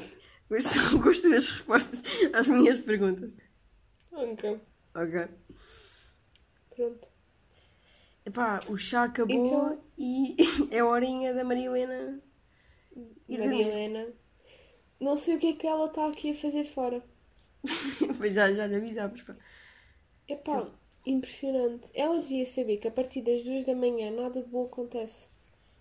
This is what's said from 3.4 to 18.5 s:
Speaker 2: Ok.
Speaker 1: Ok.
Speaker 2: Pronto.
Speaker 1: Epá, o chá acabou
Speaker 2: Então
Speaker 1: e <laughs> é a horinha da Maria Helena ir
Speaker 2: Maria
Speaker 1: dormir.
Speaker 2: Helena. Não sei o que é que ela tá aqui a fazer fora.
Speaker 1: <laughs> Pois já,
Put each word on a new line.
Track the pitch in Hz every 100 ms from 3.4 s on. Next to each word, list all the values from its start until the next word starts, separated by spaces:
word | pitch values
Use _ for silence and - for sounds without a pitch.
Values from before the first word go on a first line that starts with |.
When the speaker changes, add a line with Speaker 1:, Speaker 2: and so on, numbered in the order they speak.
| - _ _ _ _ _ _
Speaker 2:
Ok. | 330 233 214 208 214 - _ _ 165
Speaker 1:
Ok. | 165 170 170 - - - - - - - - _ _ _ _ _ _ -
Speaker 2:
Pronto. | 240 233 - _ _ _ _ _ _ _ _ _ _ _ 214
Speaker 1:
Epá, | 220 233 196 -
o | 202
chá | - 247 240
acabou | 247 226 254
Speaker 2:
Então | 247 285 294 302 - -
Speaker 1:
e | 247 262 269 - -
<laughs> | - 285
é | 220
a | 233
horinha | 240 254 254 254
da | 254
Maria | 254 247 254
Helena | 254 254 254 262 277 - _ _ _ _ _ _ 247 226 - -
ir | 247
Speaker 2:
Maria | 208
Speaker 1:
dormir. | 214 214
Speaker 2:
Helena. | 208 214 220 233 240 _ _ _ - - _ _ _
Não | 269 294
sei | 339 320
o |
que | 330
é |
que | 320 320
ela | 311 311
tá | 311 302
aqui | 294 294
a | 294
fazer | 294 294 294
fora. | - 247 247 - _ _ _ _ _
Speaker 1:
<laughs> | 269 330 277 - - -
Pois | 208 196
já, | 196